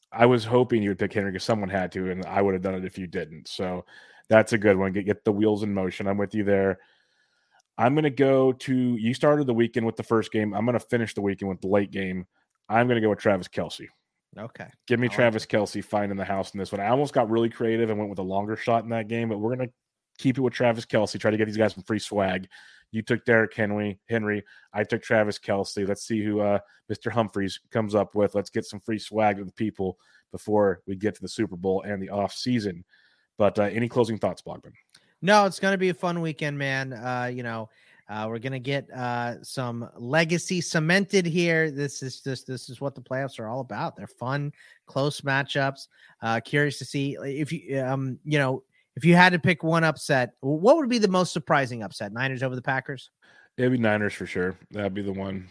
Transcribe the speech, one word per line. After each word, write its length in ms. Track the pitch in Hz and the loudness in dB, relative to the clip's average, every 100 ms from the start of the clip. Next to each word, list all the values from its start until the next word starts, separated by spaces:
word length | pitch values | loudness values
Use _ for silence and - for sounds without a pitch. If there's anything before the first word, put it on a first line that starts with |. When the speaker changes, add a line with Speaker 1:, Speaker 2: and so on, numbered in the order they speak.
| _ | _
Speaker 1:
I 140 | 113 120 | 4 6
was 200 | 123 110 | 6 4
hoping 360 | 123 123 113 | 2 4 2
you 60 | 101 | 2
would 100 | 92 | 0
pick 140 | 101 | -2
Henry 180 | 107 98 | -2 -2
'cause 120 | 92 | -4
someone 260 | - 107 95 | -2 -2 0
had 220 | 98 90 | -2 -2
to, 160 | 95 92 | -4 -4
and 140 | 92 82 | -4 -4
I 160 | 98 | 0
would 120 | 101 | 2
have 100 | 92 | 2
done 120 | 95 95 | -2 -4
it 100 | 92 | -8
if 120 | - | -10
you 100 | 87 | -8
didn't. 400 | 90 78 80 - | -8 -8 -12 -16
So 380 | - 92 90 - - - - - | -8 -6 -6 -10 -20 -20 -20 4
that's 260 | 110 107 | 6 6
a 40 | 110 | 4
good 200 | 104 95 | 4 4
one. 160 | 95 | 2
Get, 120 | 95 98 | -2 -2
get 200 | 101 110 | 0 0
the 60 | |
wheels 320 | 101 107 104 | 2 2 2
in 100 | 107 | -2
motion. 340 | 98 92 - 101 | -2 -4 -4 -4
I'm 100 | 101 | -2
with 160 | 98 | -2
you 100 | 107 | -2
there. 360 | 101 98 98 92 _ _ _ _ _ _ _ _ _ - | 2 4 2 -2 _ _ _ _ _ _ _ _ _ 0
I'm 180 | 117 151 | 2 4
gonna 140 | 151 | 0
go 420 | 123 135 135 131 | 2 4 6 4
to, 440 | 131 - 127 123 117 | 2 -2 0 0 0
you 180 | 113 | -2
started 340 | 127 151 147 131 | 2 4 4 2
the 60 | |
weekend 320 | 113 117 120 113 | 2 2 2 -2
with 100 | - | -4
the 80 | |
first 280 | - 113 107 | 2 2 2
game. 220 | 110 107 | -2 0
I'm 120 | 101 117 | 0 0
gonna 140 | 117 | 0
finish 340 | - 120 107 | 0 0 0
the 80 | - | -2
weekend 280 | 101 95 98 | -4 -2 -4
with 120 | 92 | -4
the 60 | 95 | 2
late 240 | 101 98 | 2 2
game. 360 | 98 95 92 90 _ _ _ - | -4 -4 -6 -8 _ _ _ 0
I'm 200 | 113 123 | 2 4
gonna 140 | 117 | 4
go 80 | 107 | 4
with 100 | 101 | 2
Travis 280 | 110 95 90 | 2 2 -2
Kelce. 400 | - 82 - 69 _ _ _ _ 95 | -6 -6 -8 -16 _ _ _ _ -16
Speaker 2:
Okay. 300 | 113 - 92 _ - | -16 -14 -20 _ -2
Speaker 1:
Give 120 | 120 | 0
me 80 | 123 | 2
Speaker 2:
I 20 | |
like 60 | - | 4
Speaker 1:
Travis 280 | 117 107 - | 2 2 -2
Speaker 2:
it. 40 | |
Speaker 1:
Kelce 340 | 110 98 104 | 0 0 -4
finding 340 | - 104 101 98 | -4 -2 -2 -4
the 80 | 95 | -4
house 280 | 98 90 | -4 -4
in 60 | 98 | -8
this 120 | 92 | -6
one. 100 | 101 | -4
I 60 | 104 | 0
almost 260 | 131 139 | 0 2
got 160 | 139 110 | 0 2
really 200 | 113 117 | 2 0
creative 400 | - 117 113 113 | 0 0 0 0
and 80 | 104 | 0
went 120 | 104 | -4
with 100 | 98 | -4
a 40 | |
longer 320 | 95 98 104 110 | -2 -2 -2 -4
shot 280 | - 117 | 0 0
in 60 | 113 | 0
that 160 | 113 104 | -6 -4
game, 220 | 117 113 | -4 -2
but 100 | 104 | -2
we're 160 | 110 127 | -2 -2
gonna 140 | 123 _ _ _ _ - | -6 _ _ _ _ -2
keep 200 | 135 127 | 0 2
it 40 | |
with 120 | 123 | 0
Travis 320 | - 120 117 - | 2 2 2 0
Kelce, 340 | 117 101 95 | 0 0 0
try 120 | 110 | 0
to 60 | 107 | 2
get 80 | 107 | 0
these 120 | 107 | 2
guys 160 | 107 | 2
some 100 | 95 | 0
free 160 | - 107 | -4 -4
swag. 480 | - 104 95 92 95 - - - _ | -2 0 0 0 -8 -20 -20 -20 _
You 100 | 110 | -8
took 220 | 107 117 - | -2 0 6
Derrick 280 | 113 107 | 6 4
Henry, 460 | - 104 104 104 95 - | 0 -2 0 -2 -6 -4
Henry. 340 | 117 104 104 - - _ | -2 0 -4 -6 -20 _
I 100 | - | -4
took 200 | - 117 | -2 -2
Travis 340 | - 113 104 - | 2 4 4 0
Kelce. 500 | - 98 95 107 98 | -4 -2 -2 -2 -2
Let's 180 | 98 - | -2 -2
see 160 | 110 | -2
who, 160 | 104 104 | 0 0
uh, 200 | 101 101 - _ - | 2 0 -2 _ -10
Mister 220 | 104 113 | -6 -4
Humphries 500 | 117 107 101 98 - _ | -2 -2 -2 -4 -6 _
comes 240 | 117 107 104 | -2 0 0
up 200 | 98 104 | 0 0
with. 200 | 101 101 | 0 0
Let's 140 | 95 | -4
get 160 | 113 - | -6 -8
some 140 | 104 | -12
free 200 | - 107 | -6 -8
swag 380 | - 107 107 101 | -4 0 0 0
to 60 | |
the 80 | 92 | -8
people 480 | - 107 - 92 - _ _ _ | -6 -6 -4 -6 -6 _ _ _
before 500 | 92 - 104 101 90 - | -14 -2 2 2 0 -8
we 80 | 95 | -4
get 200 | 104 - | -4 -4
to 60 | |
the 60 | 92 | -12
Super 280 | - 82 90 | -4 -4 -2
Bowl 280 | 95 92 | -2 -2
and 180 | 104 101 | -2 -8
the 80 | 95 | -6
off 240 | 101 98 | -4 -4
season. 500 | - 127 123 101 87 - _ _ _ _ - | -4 -2 -2 -2 -8 -16 _ _ _ _ 0
But, 220 | 101 107 | 2 2
uh, 40 | |
any 240 | 101 110 120 | 0 0 -2
closing 300 | 127 113 104 | 2 0 0
thoughts, 240 | 98 85 | -4 -4
Bogman? 320 | - 85 78 _ _ _ _ _ | -12 -16 -16 _ _ _ _ _
Speaker 2:
No, 240 | 175 208 202 | 4 6 6
it's 140 | - | 0
gonna 180 | 196 190 | -2 0
be 120 | 185 | 0
a 40 | |
fun 280 | 170 180 170 | 0 -4 -2
weekend, 360 | 165 147 151 143 | -4 -4 -6 -4
man. 360 | 139 135 135 | -4 -4 -4
Uh, 380 | 117 123 123 123 | -8 -6 -4 -4
you 100 | 123 | -6
know, 260 | 120 113 110 _ _ _ - | -8 -8 -10 _ _ _ -12
uh, 160 | 107 110 | -8 -6
we're 120 | 113 | -6
gonna 180 | 131 135 | -6 -6
get, 320 | 123 139 - | -4 -6 -6
uh, 520 | 127 123 120 120 104 | -8 -4 -4 -4 -8
some 460 | - - 123 117 113 95 | -10 -8 -6 -6 -10 -12
legacy 640 | 120 156 165 170 - 180 | 0 2 2 0 -2 -4
cemented 640 | - 170 156 190 190 196 170 | -2 0 4 2 4 2 2
here. 440 | 175 170 160 160 | 0 2 2 0
This 320 | 139 143 - | -2 -6 -6
is 200 | 131 - | -10 -8
just, 260 | 139 127 - | -8 -8 -8
this 220 | 127 - | -12 -12
is 120 | 123 | -10
what 140 | 139 - | -10 -10
the 60 | |
playoffs 380 | 120 131 135 - | -8 -6 -6 -8
are 80 | 110 | -8
all 120 | 131 | -8
about. 360 | 127 104 156 - | -8 -6 -8 -8
They're 120 | 101 | -18
fun, 440 | - 120 143 143 - - _ _ | -10 -4 -4 -4 -10 -20 _ _
close 340 | 135 143 - | -2 -2 -2
matchups. 640 | 139 135 135 143 135 135 - _ - _ | 0 0 0 0 -2 -4 -18 _ -20 _
Uh, 180 | 113 113 | -2 -2
curious 400 | - 147 147 - | 0 0 0 -2
to 60 | 127 | -6
see 320 | 143 139 113 | -4 -4 -6
if 300 | 135 139 143 | -8 -6 -6
you, 280 | 165 92 135 | -6 -6 -4
um, 380 | 127 135 131 123 | -2 -2 -4 -8
you 160 | 151 147 | -2 0
know, 240 | 135 131 _ _ _ - | 0 -2 _ _ _ 0
if 100 | 165 | 6
you 100 | 175 | 8
had 160 | 180 | 8
to 80 | 175 | 6
pick 240 | 190 170 | 0 0
one 220 | 165 165 160 | 2 2 2
upset, 480 | 151 - 135 120 _ | 0 0 0 0 _
what 340 | 135 156 208 330 | -4 2 6 6
would 140 | 254 | 4
be 80 | 240 | 2
the 100 | 208 | 2
most 240 | 185 175 | 2 0
surprising 520 | 175 - 147 127 117 | -2 2 2 2 -6
upset? 280 | 98 - 104 | -10 -8 -10
Niners 320 | 113 135 127 | -4 -4 -2
over 120 | 131 127 | -4 -4
the 60 | |
Packers? 500 | 139 131 135 131 - _ _ _ _ - | -4 -4 -4 -14 -14 _ _ _ _ 0
Speaker 1:
It'd 160 | 127 | 2
be 60 | 127 | 4
Niners 360 | 113 107 104 | 4 2 0
for 120 | - 90 | -4 -6
sure. 320 | 95 90 92 _ | -2 -2 -4 _
That'd 220 | 104 101 | -6 -4
be 80 | 98 | -4
the 120 | 98 | -6
one. 340 | 95 95 95 92 | -6 -6 -8 -10